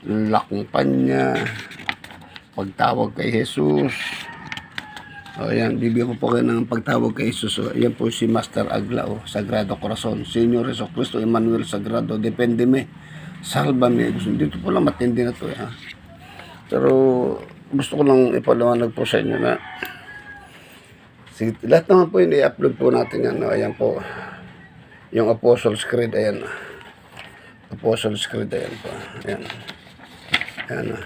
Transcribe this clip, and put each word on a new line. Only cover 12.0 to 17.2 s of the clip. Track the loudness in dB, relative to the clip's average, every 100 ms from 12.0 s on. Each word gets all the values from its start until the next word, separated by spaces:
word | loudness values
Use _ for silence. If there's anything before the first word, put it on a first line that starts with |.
| -2 -2
defende | -2 0 2 4 4
me. | 2 0 -14 -18 -18 -16 -14 -4
Salva | 0 2 4 4
me. | 4 2
Gusto, | 0 -2 0
dito | 0 -2
po | -2
lang | 2 2
matindi | 2 0 2
na | -2 -2
to, | -8
eh, | -8
ha? | -10 -12 -16 -18 -20 -20 -20 -20 -18 -20 -2
Pero | 2 6 6 6 4